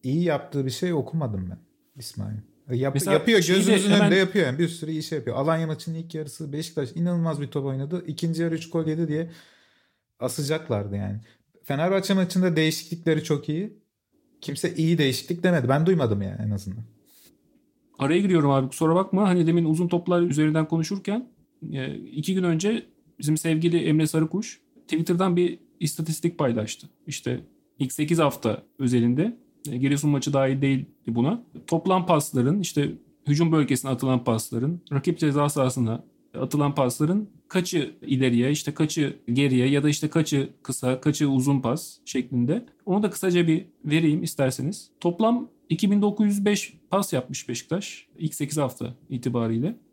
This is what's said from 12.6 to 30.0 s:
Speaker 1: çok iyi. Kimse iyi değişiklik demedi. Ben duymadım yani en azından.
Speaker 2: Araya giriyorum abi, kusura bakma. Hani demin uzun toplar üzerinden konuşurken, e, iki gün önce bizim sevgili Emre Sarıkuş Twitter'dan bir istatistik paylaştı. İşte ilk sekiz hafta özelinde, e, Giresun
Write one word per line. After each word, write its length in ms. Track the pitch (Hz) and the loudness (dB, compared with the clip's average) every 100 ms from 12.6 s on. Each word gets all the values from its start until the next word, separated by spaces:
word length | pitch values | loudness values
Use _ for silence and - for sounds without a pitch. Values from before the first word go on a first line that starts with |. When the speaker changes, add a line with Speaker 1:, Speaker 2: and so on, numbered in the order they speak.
| 156 160 - 170 165 156 | 2 0 -8 -4 0 0
Speaker 1:
çok 260 | 160 147 147 | 0 -2 -2
iyi. 240 | 151 208 - _ _ _ _ _ _ | -4 -6 -10 _ _ _ _ _ _
Kimse 340 | - 151 180 170 | -10 -4 -4 0
iyi 220 | 160 170 | 0 2
değişiklik 460 | 139 120 - 175 | 2 0 -6 -2
demedi. 260 | 185 170 120 | 2 2 2
Ben 160 | 151 165 | 2 4
duymadım 360 | 175 123 101 | 2 2 0
yani 200 | 95 98 107 | -2 -4 -4
en 40 | |
azından. 320 | 104 98 113 - _ _ - - _ _ _ _ _ _ - | -4 -6 -12 -14 _ _ -20 -20 _ _ _ _ _ _ -4
Speaker 2:
Araya 200 | 139 175 | 2 2
giriyorum 280 | 202 170 143 | 4 4 4
abi, 180 | 135 131 | 4 0
kusura 280 | - 160 175 | 0 2 2
bakma. 320 | 190 185 202 | 2 2 2
Hani 200 | 180 165 | 4 4
demin 180 | 170 160 | 4 2
uzun 220 | 156 175 | 0 0
toplar 340 | 175 175 175 | 0 2 2
üzerinden 460 | 175 143 156 156 156 | 2 2 2 2 0
konuşurken, 640 | 165 160 196 196 214 247 _ _ _ 160 | -2 -2 -4 -4 -6 -6 _ _ _ -10
e, 240 | 143 131 139 | -8 -8 -10
iki 380 | - 151 165 | -10 -8 -2
gün 100 | 190 | 0
önce 420 | 180 160 196 226 - _ _ - | 2 2 0 -2 -6 _ _ -6
bizim 180 | 147 156 | -2 0
sevgili 400 | 165 160 170 170 | 2 2 2 2
Emre 300 | 156 156 156 | 2 2 2
Sarıkuş 540 | 160 160 185 220 - _ _ | 2 0 -2 -6 -14 _ _
Twitter'dan 520 | - 160 165 175 190 175 | -6 -2 0 2 2 2
bir 240 | 180 - _ _ | 0 -2 _ _
istatistik 580 | 156 - 160 160 175 175 | -6 -4 -6 -2 -4 0
paylaştı. 520 | 139 117 110 - - _ - | 0 0 -4 -8 -16 _ -12
İşte 320 | - - 127 - _ _ _ | -8 -6 -6 -8 _ _ _
ilk 140 | 127 | -6
sekiz 260 | - 151 165 | -2 0 2
hafta 440 | 147 - 117 104 _ - | 2 2 -2 -2 _ -4
özelinde, 580 | 131 123 120 123 208 233 _ _ 143 | 2 4 4 2 0 -4 _ _ -8
e, 60 | 123 | -2
Giresun 320 | 139 143 | 0 2